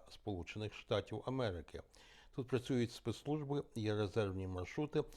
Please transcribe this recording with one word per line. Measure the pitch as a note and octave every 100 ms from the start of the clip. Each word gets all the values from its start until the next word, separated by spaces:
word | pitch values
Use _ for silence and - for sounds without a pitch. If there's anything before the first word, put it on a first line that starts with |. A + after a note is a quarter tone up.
| -
Сполучених | - - F#2 E2 G#2+ G#2+
Штатів | - - G#2 - A2
Америки. | - C3 A2+ E2+ - C#2 - - - - -
Тут | - A#2+
працюють | B2 - B2+ A#2
спецслужби, | - - A2 - D3+ C#3 C#3+ -
є | A#2 G#2+ G#2+
резервні | G2+ A#2 G2+ F#2 F#2+
маршрути | F#2 F2+ - D3 D3+ D3